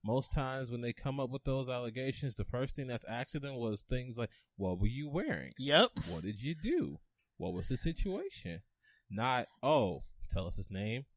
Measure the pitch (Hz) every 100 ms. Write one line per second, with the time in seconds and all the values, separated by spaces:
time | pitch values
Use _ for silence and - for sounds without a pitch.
0 | 104 123 - 147 131 131 127 120 120 -
1 | 143 135 131 135 - 135 127 123 123 117
2 | 131 131 139 - 98 123 131 - 131 120
3 | - 117 131 156 139 135 117 104 - 127
4 | 127 117 113 - _ - 95 90 104 127
5 | 147 147 311 80 65 - 135 151 240 -
6 | 170 82 90 104 131 160 180 339 76 76
7 | _ _ _ _ - 127 85 131 165 165
8 | 202 190 392 - - 82 - _ _ _
9 | _ 98 123 127 110 - 131 151 101 78
10 | - - - - 90 - - 95 104 120
11 | 143